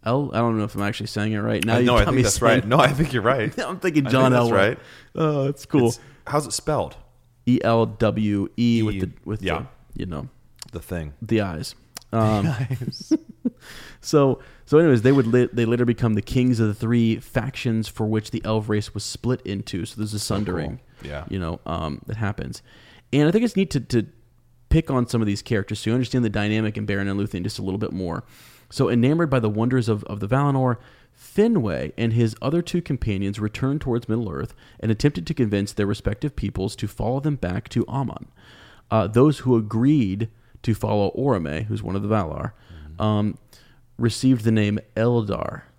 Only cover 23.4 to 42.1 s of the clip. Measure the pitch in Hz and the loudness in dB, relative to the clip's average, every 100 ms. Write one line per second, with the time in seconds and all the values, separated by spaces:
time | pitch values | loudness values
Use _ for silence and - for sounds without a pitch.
23.4 | 233 190 190 143 - 123 104 - _ _ | 2 0 0 -2 0 -2 -2 -10 _ _
24.4 | _ _ _ 160 160 131 120 120 107 101 | _ _ _ 2 2 0 0 0 0 -2
25.4 | - 110 92 104 - 120 123 127 117 107 | -2 -2 -2 -4 -2 0 0 0 0 0
26.4 | 104 107 110 107 104 98 98 98 101 95 | 0 0 -2 -4 -4 -2 -2 -2 -4 -4
27.4 | 90 - 95 95 107 92 90 87 - - | -6 -6 -6 -4 -4 -4 -4 -6 -10 -20
28.4 | - - _ - 135 120 123 160 170 131 | -20 -20 _ -2 2 4 4 4 2 2
29.4 | 110 104 113 131 113 107 - 101 101 131 | 0 0 0 0 2 -2 -2 -8 -2 0
30.4 | 143 135 131 117 - - _ _ - - | 2 2 0 -2 -6 -20 _ _ -10 2
31.4 | 220 220 110 73 69 - 113 113 117 110 | 2 4 0 -2 -4 -4 0 2 2 0
32.4 | 127 165 170 180 170 135 - 98 98 101 | -2 -2 -2 -4 -4 -4 -2 -2 -2 -2
33.4 | 107 - 135 143 139 120 - 110 110 71 | -6 -2 -2 -2 -2 -4 -2 -4 -2 -6
34.4 | 73 - - - 110 107 147 - 165 160 | -8 -12 -20 -8 -2 2 2 0 -6 0
35.4 | 113 101 101 - 101 101 - 101 151 - | 2 2 0 -2 -2 0 -4 -4 -6 -4
36.4 | 101 110 98 - 104 - 107 131 147 143 | -6 -2 -4 -4 -8 -4 -4 -2 -2 -4
37.4 | 90 92 - - - 135 135 - - _ | -4 -6 -4 -4 -2 -2 -6 -8 -16 _
38.4 | - - - - _ 113 101 110 143 143 | -20 -20 -20 -20 _ 0 2 6 4 4
39.4 | 131 120 107 110 127 151 104 95 110 _ | 2 2 2 0 2 4 2 -2 -6 _
40.4 | _ - - 107 107 104 101 - 135 110 | _ -10 -2 -2 0 0 0 0 0 0
41.4 | 78 78 107 104 - 98 101 | -2 -4 -4 -6 -4 -6 -2